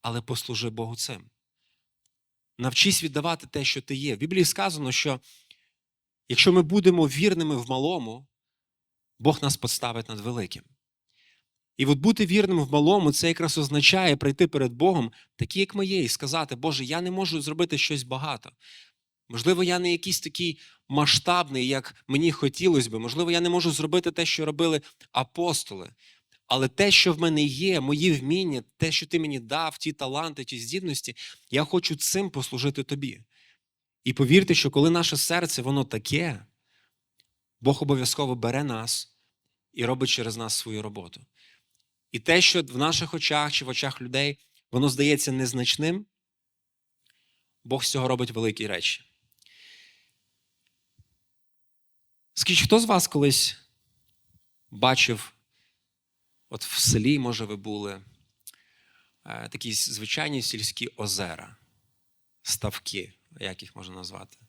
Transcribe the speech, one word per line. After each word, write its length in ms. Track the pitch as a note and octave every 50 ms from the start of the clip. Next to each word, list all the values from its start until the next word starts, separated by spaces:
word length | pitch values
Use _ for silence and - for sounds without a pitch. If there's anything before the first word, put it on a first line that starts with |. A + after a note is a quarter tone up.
Але 200 | _ A#2+ A#2 A#2+
послужи 480 | A2+ - B2+ - - - B2 G#2+ A2+ A#2
Богу 260 | A2 A2+ A#2 A2 A#2
цим. 340 | - - - B2+ F#2 - _ _ _ _ _ _ _ _ _ _ _ _ _ _ _ _ _ _ _ _ _ _ _ _ _ _ -
Навчись 460 | A#2+ C3 B2+ - - G3+ F#3 - D#3+
віддавати 440 | D#3 C3+ D3 D3 E3+ E3 D#3 - C3+
те, 160 | - D3 C#3
що 180 | - - C#3
ти 140 | - - C#3
є. 200 | C3+ C#3 D3 A#2+
В 20 | G2+
Біблії 280 | C3 D#3+ F#3 F#3 F3
сказано, 460 | - - - G3 G3 E3+ D#3 D3 C3
що 280 | B2 - - D3+ C3 B2+ _ - - _ _ _ - _ _ _ _ _ _ _ _ _ _ _ _ _ _ _
якщо 240 | B2 - - F#3+ F3+
ми 80 | F#3
будемо 460 | F3 D3+ F3+ G#3 F3+ F3+ F3+ F3 D#3+ C#3+
вірними 480 | B2+ C#3+ F3 G#3 F#3 E3+ D#3+ D#3 D3
в 140 | B2 A#2+ A#2
малому, 580 | C3 C3 C3+ D#3 F#3 E3+ B2 A2 A2+ B2+ C#3 _ _ _ _ _ _ _ _ _ _ _ _ _ _ _ _ _ _ _
Бог 240 | A2 C#3+ D3+ - -
нас 140 | C#3 C3+ -
поставить 520 | - A#2+ - - - A#2+ A#2 A#2 A2+ -
над 100 | A2+ G#2
великим. 440 | G2+ A#2 B2 A#2+ G2 F2+ - - _ _ _ _ _ _ _ _ _ _ _ _ _ _ _ _ _ _ _ _ _ _ _ -
І 80 | C3+
от 140 | C3+ D3+ C3+
бути 260 | C#3 G#3+ A3+ - G#3+
вірним 340 | E3+ F3+ G#3 G#3 F#3 F#3+ E3+
в 120 | D3 C3
малому, 400 | C#3+ D3 D3 D#3+ G3 G3+ F3+ D3
це 160 | C#3+ - - E3+
якраз 300 | E3 - E3+ D#3 - D#3+
означає 580 | D3+ C3+ D3 D3 C#3+ - F#3 F#3+ F#3 F3 C#3+
прийти 320 | C3+ - C#3+ C3+ - F3+ E3+
перед 260 | - D3 C3+ A#2+ A#2
Богом, 380 | B2 D3+ F#3 F#3 E3 B2 A2+ - - _ _ _
такі, 240 | _ - - - F#3+
як 160 | G3 F#3+ -
ми 100 | G3 G3
є, 180 | F#3+ G3 F#3 D3+
і 40 | A2+
сказати: 480 | - - - C3+ C3+ E3 D#3 C#3 C#3
«Боже, 300 | A#2+ C3 D#3+ D3+ C3 C3+
я 160 | B2 D3+ E3+
не 100 | F3+ F3+
можу 300 | F3+ F#3 F#3+ E3+ D#3 D#3+
зробити 360 | C#3 D#3 D3+ D#3 F3 E3+ D#3 C#3+
щось 260 | - - D#3 C#3 B2+
багато. 480 | B2 C3 C3 C3+ D#3 C#3 A2 - - _ _ _ - - - - _ _ _ _ _ _ _ _ _
Можливо, 340 | A#2 A#2+ A#2 D#3+ F#3 F3 F#3
я 160 | F3 F3+ F3+
не 120 | F3+ F3+
якийсь 280 | F3 E3+ - G3 F3 -
такий 400 | - D#3+ C#3 - F3 E3+ D3+ - - - _ _ _ _
масштабний, 760 | C#3 D3 D3 C#3+ - - - - F3 F3+ F3 C#3 C3+ C3 B2+ B2+
як 280 | C3+ C3+ B2 - - - _ -
мені 240 | C3+ C#3 D#3+ E3+
хотілось 560 | D3+ - - C#3 - - E3+ F#3 E3+ C#3 B2 A2+
би. 120 | A2 A2+
Можливо, 320 | A2+ A#2+ A#2+ D3+ F3 E3+
я 100 | E3+ E3+
не 80 | F3 F3
можу 220 | F3 F3+ E3 E3+
зробити 400 | D3+ C#3 D#3 D#3+ D#3+ F3+ E3+ F3
те, 140 | D#3 - E3+
що 200 | D#3 - - D#3
робили 360 | D#3 D3 C#3+ E3+ E3 D#3+ D3 - - _ _ - _
апостоли. 800 | _ B2 C3 - _ - E3+ F3 D#3 - - - G#2 F#2+ F2+ - - _ _ - _ _ _ _ _ _ _ _
Але 200 | B2+ C3 C3+ B2+
те, 240 | _ - G3 G3+
що 220 | G3 - - F#3 E3
в 60 | D3+
мене 240 | E3 E3 D#3 D3+ D3
є, 360 | D3 C3 C3 E3+ G3 F#3 D#3+
мої 320 | C3 C#3 D3 D3 D#3+ F#3
вміння, 520 | D#3+ C3+ C3 C3+ E3 F#3 F#3+ F3 C#3+ B2 - _ _ _
те, 140 | - D#3+
що 140 | D#3 - D#3+
ти 140 | - - E3
мені 200 | D#3+ D3+ C#3+ C3
дав, 380 | A#2 A2 C#3 D#3 E3 D#3 - -
ті 160 | - D#3+ D3
таланти, 500 | _ C#3+ C3 C3+ C#3+ D#3+ E3 D3 C#3+ C3
ті 160 | - - A#2+
здібності, 560 | A#2 A2+ C#3+ F#3+ F#3+ F3 C#3+ - - - A#2 - - - - _ _ _
я 120 | - C3+ D#3
хочу 320 | - - F3+ F3 - D#3
цим 340 | C#3 - - - F#3+ G3+ F#3
послужити 540 | - C#3 B2+ - - B2 B2 C#3+ C#3 - C3+
тобі». 380 | - C#3+ C#3+ C3+ B2+ - - - _ _ _ _ _ _ _ _ _ _ _ _ _ _ _ _
І 100 | B2+ C3
повірте, 420 | - C#3 B2 D3 F#3+ F#3+ F#3 F3
що 160 | - - C#3
коли 180 | - C#3+ C#3+ E3
наше 280 | E3+ E3+ E3+ - - C#3+
серце, 440 | - - E3+ F3 F3 D#3+ - -
воно 220 | A#2+ C3 C#3 C#3 C3+
таке, 640 | C3+ - A2 G#2+ - C#3 D3+ E3+ E3+ B2+ G2 - _ _ _ _ _ _ _ _ _ _ _ _ _ _ _ _ _ _ _ _ _ _ _
Бог 220 | A#2 C3 C#3 - D#3
обов'язково 520 | C#3 C#3+ C3 B2+ B2 - - C#3+ C3 B2+
бере 280 | A#2+ A2+ A#2 A#2+ C3+ D3
нас 520 | C#3+ A#2+ A2 A2+ A2+ - - - _ _ _ _ _ _ _ _ _ _ _ _ _ _
і 120 | - A#2+
робить 240 | A#2 B2 B2+ C3+ B2
через 280 | - - A#2 A2+ G#2+ A#2
нас 160 | A2+ A2 -
свою 280 | - - A#2 A2 G#2+
роботу. 400 | G#2 G#2+ G2+ G2+ F2 E2+ - - - _ _ _ _ _ _ _ _ _ _ _ _ _ _ _ _ _ -
І 60 | A#2
те, 220 | - - E3 F3+
що 220 | F3+ - - F3+ D#3+
в 140 | C3 B2 B2
наших 360 | C#3+ D#3 E3 - E3+ D3 -
очах 380 | D#3+ - - D3+ D3 D3 D3
чи 140 | C#3+ - C3+
в 20 | B2+
очах 340 | B2+ - - C3+ C3 -
людей, 380 | B2+ B2 B2+ C3+ C#3 C#3+ C#3+ _ _ _ _ _ _ _
воно 180 | - B2+ C#3 C#3+
здається 420 | B2+ B2+ C#3+ D3 D3 C#3 - -
незначним, 720 | C3 C3 C3 B2 A#2+ C3 B2 A#2+ - - D3+ D#3+ F3 G3 G#3 _ _ _ _ _ _ _ _ _ _ _ _ _ _ _ _ _ _ _ _ _ _ _ _ _ _ _ _ _ _ _ _
Бог 200 | A#2+ B2+ C3+ B2+
з 80 | -
цього 160 | - C#3 B2+ B2+
робить 240 | B2+ B2 B2+ A#2+
великі 360 | A2+ A2+ A2+ A2+ G#2 - G#2+ G#2
речі. 360 | G2 F2 - - - - - _ _ _ _ _ _ _ _ _ _ - - - - - - - _ _ _ _ _ _ _ _ _ _ _ _ _ _ _ _ _ _ _ _ _ _ _ _ _ _ _ _ _ _ _ _ _ _ _ _ _ _ _ _ _ _ _ _ _ _ _ _ _
Скажіть, 320 | - - - F3+ D#3+ -
хто 140 | - G#3+ A3+
з 60 | A#3
вас 220 | A3 G#3+ F3+ - -
колись 500 | - D3 C#3+ C#3+ C3 - - - - - _ _ _ _ _ _ _ _ _ _ _ _ _ _ _ _ _ _ _ _ _ _
бачив, 600 | - G#2 B2 B2+ C3 B2+ - - A#2 G#2 - - _ _ _ _ _ _ _ _ _ _ _ _ _ _ _ _ _ _ _ _ _ _ _ _
от 160 | - - -
в 140 | - - -
селі, 400 | - - A#2 A#2 G#2+ B2+ D3 C#3+
може, 260 | B2+ B2 A#2 G#2+ A2+
ви 100 | G2+ G#2+
були, 460 | G2+ G2 G#2+ G#2 G#2 G2+ G2+ G2 F#2+ G2 _ _ _ _ _ _ _ _ - - _ _ _ _ _ _ _ _ _ _ _ _ _ _
е, 240 | - - A2+ A2+ A2
такі 200 | - - - A#2+
с-, 240 | A2 - - - A#2+
звичайні 480 | G#2 G#2+ G#2 - D#3 D#3 D3+ D3 C3+
сільські 460 | A2+ - - A2 G#2 - - - A#2+ -
озера, 720 | _ - G#2+ G2+ F#2+ G2 G2 F2 E2 D2+ - - - _ _ _ _ _ _ _ _ _ _ _ _ _ _ _ _ _
ставки, 720 | _ - - - - G#2+ - - _ - - G2+ F2 A2 _ _ _ _ _ -
як 220 | G2+ F#2+ F#2 -
їх 140 | - F#2+ _
можна 200 | - F#2 F#2 F#2
назвати? 420 | F#2 F#2 F2+ G2 F#2+ F#2+ _ - _ A2+